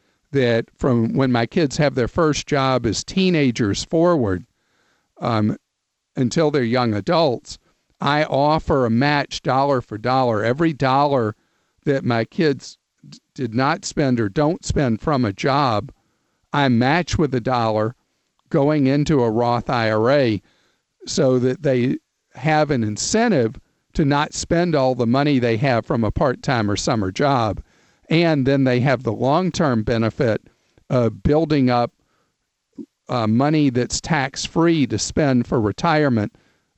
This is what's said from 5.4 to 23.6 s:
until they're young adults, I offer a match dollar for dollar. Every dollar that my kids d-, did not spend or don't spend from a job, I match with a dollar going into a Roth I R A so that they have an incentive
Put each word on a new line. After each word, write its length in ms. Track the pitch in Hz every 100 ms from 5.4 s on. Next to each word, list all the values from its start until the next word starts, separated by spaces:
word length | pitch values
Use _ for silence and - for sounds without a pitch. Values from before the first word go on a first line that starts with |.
| 107 - _ _ _ _ _ -
until 340 | 123 165 151
they're 140 | 143
young 300 | 120 123 123
adults, 640 | 104 98 170 156 113 - - _ _ _ -
I 240 | 143 147
offer 600 | 151 135 147 156 - 135
a 60 | 120
match 520 | 117 143 147 131 -
dollar 380 | 160 131 143 131
for 180 | - 110
dollar. 460 | 120 131 127 107
Every 280 | 110 135 165
dollar 600 | 139 135 135 143 139 110 - _ _ _ _
that 200 | 151 135
my 200 | 95 117
kids 540 | 110 - 160 131 - - _ _ 147
d-, 100 | - _
did 200 | - 123
not 300 | 110 139 180
spend 360 | - - 139 120
or 80 | 107
don't 360 | 123 151 180
spend 360 | - 196 131 110
from 240 | - 139
a 80 | 113
job, 580 | 101 139 135 139 104 120 - _ _ _ _ _
I 160 | 143 139
match 500 | 113 127 165 170 -
with 160 | 147
a 60 | 123
dollar 560 | 113 123 113 107 110 - _ _ _ _ -
going 360 | 160 143 151 131
into 360 | 143 147 147
a 80 | 117
Roth 380 | 110 120 120 117
I 220 | 127 113
R 200 | 107 117
A 320 | 143 123 101 - _ _ _ _ _ 392
so 320 | - 135 127
that 240 | 127 127
they 360 | 151 127 123 - _ _ _
have 360 | - 156 151 147
an 140 | 135
incentive 760 | 107 104 - 214 240 160 113 -